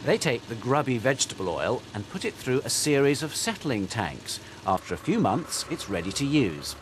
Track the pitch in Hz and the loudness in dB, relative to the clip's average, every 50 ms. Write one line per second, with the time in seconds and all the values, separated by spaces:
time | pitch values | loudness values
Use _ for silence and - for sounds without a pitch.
0 | - 131 185 226 - 165 123 110 - - 120 110 - 123 135 147 143 131 127 117 | 4 2 2 2 4 0 0 0 -2 -6 -10 -6 0 2 2 4 4 2 0 2
1 | 101 131 139 131 - - - 92 98 92 82 69 73 90 117 127 - - - 104 | 4 2 2 2 0 -4 -2 -4 -2 -2 0 0 0 0 0 -2 -4 -8 -8 -8
2 | 107 - - 190 - - - - - 131 127 135 - 117 - - - 151 147 139 | -8 -8 -8 -4 -4 -4 -4 -4 -2 2 2 2 2 0 0 0 2 4 4 6
3 | 139 139 143 - 156 151 - - - 233 220 - - 156 127 107 98 92 - 110 | 6 6 4 2 0 -4 -4 -2 -2 -2 -2 -2 -2 -2 0 0 0 -2 0 -2
4 | 101 80 69 - - - - - - - - - - 98 95 92 - - 90 82 | -2 -2 -4 -8 -8 -8 -10 -10 -10 -14 -16 -6 0 2 2 2 2 -4 -8 -4
5 | - - 185 240 170 101 98 - - - - - - - 156 - - - 98 87 | 0 0 2 4 4 4 2 2 -2 -4 -6 -6 -4 -4 -6 -6 -4 -4 -4 -2
6 | 82 92 92 - 139 139 143 151 131 95 78 73 69 - - - | -2 -2 -2 -2 -2 2 4 4 4 2 0 -4 -8 -10 -10 -12